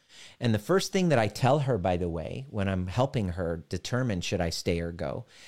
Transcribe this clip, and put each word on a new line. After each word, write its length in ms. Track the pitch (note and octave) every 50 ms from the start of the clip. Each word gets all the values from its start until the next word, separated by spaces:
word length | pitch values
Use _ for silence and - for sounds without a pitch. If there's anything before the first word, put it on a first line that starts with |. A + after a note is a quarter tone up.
| _ _ - - - - - -
And 140 | B2 A#2+ G#2+
the 60 | G#2
first 340 | - - F3 F#3+ F#3 - -
thing 160 | F#3+ F#3 E3+
that 100 | D3 A#2
I 80 | A2 G#2
tell 320 | - - - A#2+ C#3 D#3
her, 180 | C3+ C3+ B2+ G2
by 200 | F2 F#2+ F2+ F2
the 100 | F2+ E2+
way, 380 | E2 E2 D#2 - - C3 C3+ C#3
when 200 | A2+ G#2+ G2 G2
I'm 180 | F#2+ F#2 F2+ F#2
helping 420 | F2+ A#2+ C3 C#3+ - B2+ G2+ F2+
her 360 | E2+ F#2 F2 E2 E2+ E2 - -
determine 540 | - F2 - - B2 B2 C3 A#2+ G2 F2+
should 180 | - - G#2+ F2+
I 100 | F2 E2+
stay 300 | - - - G2 F2 E2+
or 140 | E2+ E2+ E2+
go, 320 | E2+ E2+ C#2 - - - _ - - -